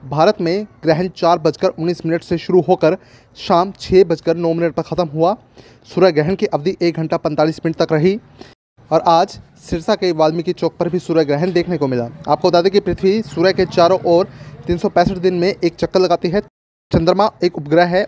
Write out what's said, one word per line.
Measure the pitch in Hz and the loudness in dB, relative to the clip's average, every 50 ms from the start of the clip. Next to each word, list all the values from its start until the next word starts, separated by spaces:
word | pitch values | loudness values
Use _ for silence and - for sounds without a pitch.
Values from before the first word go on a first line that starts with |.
| - | -12
भारत | 135 139 147 160 196 214 - | -6 0 2 2 2 2 0
में | 180 165 175 202 214 208 - _ - | -2 -2 -2 -4 -6 -8 -14 _ -2
ग्रहण | 156 156 151 180 190 180 | 0 0 0 0 -6 -4
चार | - - 165 175 175 | -2 0 0 0 2
बजकर | 156 160 151 - - 185 | 0 -2 -2 0 -2 -4
उन्नीस | - - 160 170 175 - - | -2 -2 -4 -4 -4 -4 -4
मिनट | 160 165 165 - | -4 -4 -4 -2
से | - 185 165 | -4 -6 -6
शुरू | - - 165 185 | -4 2 2 2
होकर | 151 - 185 175 - 180 180 190 _ _ - - _ _ _ - | 4 2 0 2 2 0 0 0 _ _ -20 -20 _ _ _ -18
शाम | - - 202 170 180 196 185 - | -2 0 2 2 2 0 -6 -14
छः | - - 190 185 196 | -6 2 4 4 4
बजकर | 170 170 151 - 170 165 | 4 2 -4 -2 -4 -2
नौ | 170 175 165 165 | 0 0 -2 0
मिनट | 170 170 165 - | 0 -2 -2 -2
पर | - 156 | -4 -6
ख़त्म | - 165 151 180 151 | -6 -4 -4 -4 -4
हुआ। | 139 156 160 175 214 247 _ _ _ - - - - _ _ - | -2 0 0 0 0 -2 _ _ _ -20 -20 -20 -20 _ _ -8
सूर्य | - - 175 185 160 | 0 2 2 4 4
ग्रहण | 143 151 160 196 | 2 0 0 -2
की | 190 214 - | -2 -4 -4
अवधि | - 151 143 175 190 - 175 | -4 -2 -4 -4 -4 -2 -2
एक | 170 160 | -2 -2
घंटा | 165 160 156 - | -2 -4 -4 -4
पैंतालीस | 170 - 165 147 143 151 160 156 - _ | -4 -4 -4 -2 0 0 -2 -2 -4 _
मिनट | 165 165 | -6 -2
तक | - 170 - 160 | -2 -2 0 0
रही | 156 151 185 196 233 - - - - - - - _ _ _ _ _ _ _ | 2 2 0 0 -2 -8 -16 -20 -20 -20 -20 -20 _ _ _ _ _ _ _
और | 151 165 - 175 | -2 0 2 4
आज | 165 165 185 202 - - - _ _ _ | 4 2 2 0 -4 -20 -20 _ _ _
सिरसा | - - - 170 160 - 214 | -10 -8 -8 -6 -2 -2 -2
के | 196 196 180 170 | -2 0 -2 0
वाल्मीकि | 156 156 156 160 170 160 180 175 | 2 0 0 0 -2 -4 -4 -4
चौक | - - 165 - | -4 -4 -6 -4
पर | _ 175 170 | _ -6 -4
भी | 160 180 | -4 -4
सूर्य | - - 175 160 160 | -4 0 0 0 2
ग्रहण | 139 147 143 165 185 170 | 0 0 -2 -2 0 0
देखने | 175 175 175 175 151 | -2 -2 -2 -2 -2
को | 147 | -2
मिला। | 135 131 123 117 117 - - - - | -2 -2 -4 -4 -6 -10 -14 -2 -2
आपको | 147 - - 185 | -2 0 2 2
बता | 170 175 170 | 2 4 2
दें | 196 196 | 4 2
कि | 202 | 0
पृथ्वी | 196 185 175 - - 190 196 226 214 | 0 0 -6 0 0 0 0 0 -4
सूर्य | - - 160 170 190 185 | -6 -4 0 0 0 2
के | 190 185 | 0 -2
चारों | 175 - - 170 170 190 180 - | -2 2 2 4 4 4 0 2
ओर | 180 170 170 190 - - - - - - - - | 2 2 2 2 0 -6 -20 -20 -20 -20 -18 -6
तीन | - 175 170 | -6 -6 -2
सौ | - 208 | -4 0
पैंसठ | - 175 180 185 196 180 | 2 2 2 2 0 -2
दिन | 170 185 180 | -2 -2 0
में | 175 170 190 | 0 -2 -2
एक | 202 - - 170 - | -2 -2 -4 -4 -2
चक्कर | - - - - 190 | -4 -6 -2 0 0
लगाती | 185 170 170 170 - 180 | 2 2 0 0 0 -2
है। | 160 208 - - _ _ _ _ _ _ _ _ - | -2 -2 -4 -6 _ _ _ _ _ _ _ _ -2
चंद्रमा | 170 165 160 180 185 202 214 - - - | 0 2 2 2 2 2 0 0 -2 -4
एक | 180 - - | -2 -2 -4
उपग्रह | 143 143 151 165 175 175 | -4 0 2 2 4 4
है। | 175 185 208 | 2 0 -2